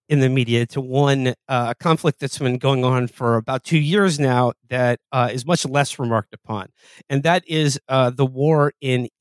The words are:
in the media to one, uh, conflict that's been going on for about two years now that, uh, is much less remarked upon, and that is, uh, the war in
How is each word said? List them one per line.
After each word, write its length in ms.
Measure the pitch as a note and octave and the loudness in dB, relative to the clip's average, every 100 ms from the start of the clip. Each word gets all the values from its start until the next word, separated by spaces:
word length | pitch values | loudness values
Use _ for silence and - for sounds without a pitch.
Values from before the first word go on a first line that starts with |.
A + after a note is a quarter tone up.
| - | -2
in 120 | D3 | 2
the 80 | C3 | 2
media 360 | C3 A#2 A#2 A#2+ | 2 2 0 0
to 140 | - | -4
one, 540 | B2+ B2+ C#3+ C#3 B2+ - - | -4 2 2 2 0 -4 -4
uh, 260 | C3 A#2+ | -4 -4
conflict 460 | A#2+ F3 D#3+ E3+ - | -2 0 0 0 -2
that's 180 | C#3 - | -4 -4
been 200 | C3+ B2 | -2 -2
going 260 | C3+ C3+ | 0 0
on 240 | B2+ B2+ B2 | 2 0 -2
for 280 | - A#2+ A#2 | -4 0 0
about 280 | A2 C3 | 0 -6
two 140 | - D#3+ | -2 0
years 420 | D3 G3 G3 D3 | 2 2 2 2
now 320 | C#3 B2 B2 - - | 2 2 2 -2 -6
that, 320 | B2+ B2 A#2+ _ | -2 0 -2 _
uh, 180 | C3 A#2+ | -2 -2
is 120 | A#2+ | -2
much 220 | B2 F3 - | -2 -2 0
less 320 | C#3 C#3 - | -2 -2 -2
remarked 340 | B2 A2+ - | -2 -2 -4
upon, 360 | - - G#2+ F#2 _ _ - - | -10 -10 -10 -10 _ _ -20 -6
and 140 | C#3 | -2
that 180 | D3 F3+ F3 | 0 0 0
is, 320 | D#3 D3+ C3+ - | -2 0 -2 -2
uh, 220 | C3 B2+ | 0 0
the 140 | B2 | 0
war 480 | C3 C3 D3 D#3 D3 - | -2 0 0 2 2 -2
in 280 | C#3 B2+ A#2+ _ | -2 -2 -2 _